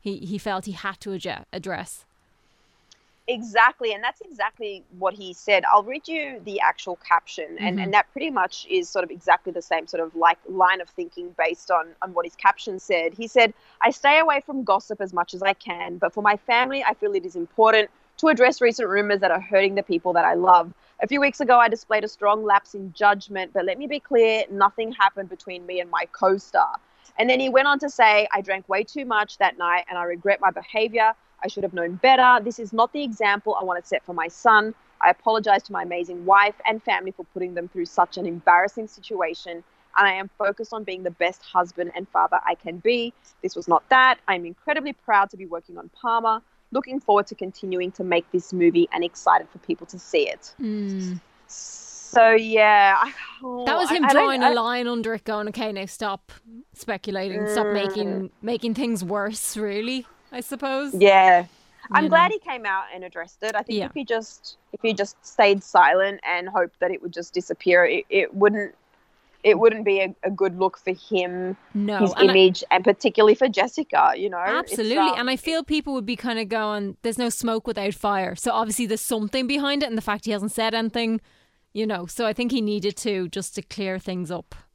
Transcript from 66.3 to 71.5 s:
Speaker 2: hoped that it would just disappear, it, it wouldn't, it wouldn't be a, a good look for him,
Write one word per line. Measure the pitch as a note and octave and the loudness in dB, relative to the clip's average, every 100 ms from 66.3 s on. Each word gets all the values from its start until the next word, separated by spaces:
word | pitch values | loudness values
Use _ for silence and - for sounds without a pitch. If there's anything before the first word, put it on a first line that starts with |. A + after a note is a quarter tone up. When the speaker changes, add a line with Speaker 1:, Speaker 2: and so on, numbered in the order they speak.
| F3 F3+ | -6 -4
Speaker 2:
hoped | F#3+ F3 _ | -2 -2 _
that | F3+ | -4
it | F#3 | -4
would | F3 | -10
just | E3+ F3 | -12 -8
disappear, | F3+ F3+ F3 - F3 | -8 -6 -6 2 4
it, | E3+ E3+ - | 4 2 -2
it | G3 F3+ | -2 -2
wouldn't, | G3 G#3 G#3 G3+ - _ _ _ _ _ _ | 4 2 2 -6 -12 _ _ _ _ _ _
it | G3+ F#3 | 4 6
wouldn't | A3+ A3 | 6 4
be | G#3 G3 | -2 0
a, | F#3+ - | -2 -4
a | F#3+ | -8
good | F#3+ G3 F3+ | -2 -2 0
look | F#3+ - | -2 -2
for | - | -8
him, | F#3 - F#3 F3+ F3+ F#3 | -8 -4 -2 -2 -4 -8